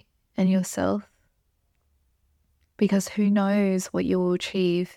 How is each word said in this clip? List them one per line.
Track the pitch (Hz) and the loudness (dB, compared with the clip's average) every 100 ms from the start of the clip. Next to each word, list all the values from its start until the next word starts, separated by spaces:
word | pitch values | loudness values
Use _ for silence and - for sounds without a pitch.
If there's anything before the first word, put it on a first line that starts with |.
| - _ _ | -8 _ _
and | - 185 | -2 0
yourself, | 190 180 - 190 208 - _ _ _ _ _ _ _ _ _ _ _ _ _ _ _ _ - | 2 -2 -2 -2 -2 -6 _ _ _ _ _ _ _ _ _ _ _ _ _ _ _ _ -2
because | 202 196 - | 0 2 -2
who | - 208 | -2 0
knows | 202 196 208 196 185 - | 2 2 2 2 0 -2
what | 180 180 | -4 0
you | 185 | 0
will | 180 | 0
achieve | 180 - 190 180 175 180 | -2 -2 -2 0 0 -2